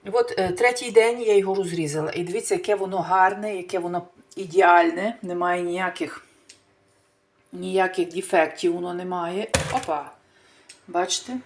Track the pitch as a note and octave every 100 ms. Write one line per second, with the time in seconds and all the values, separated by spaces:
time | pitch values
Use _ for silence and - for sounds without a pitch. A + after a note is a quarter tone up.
0 | G3+ A#3 A#3+ - F#3 F3+ B3 B3 B3 A3
1 | A3+ A#3+ A3 G3+ F#3+ G3 F3+ E3+ D3+ D3+
2 | D#3 - F3 G#3 - F#3 G3 G3+ F#3+ F#3+
3 | D#3+ F#3 F#3 G#3 G#3 G3 F3+ F#3 F3 F3
4 | F3 _ _ - F#3 F4 B3 F3 E3 -
5 | G#3 A#3 F#3 F3 F3 F3+ F3 F3+ F#3 F3
6 | D3 - _ _ _ - _ _ _ _
7 | _ _ _ _ _ F3+ F#3 F#3+ F#3 F#3
8 | E3+ E3+ F#3+ F3+ D#3 - F3 F3 F3 F3+
9 | F3+ F3+ E3+ F#3 A3 - D3 C4 G#3+ D3
10 | C#3+ - _ _ _ _ _ - - F3
11 | F3+ - - B3+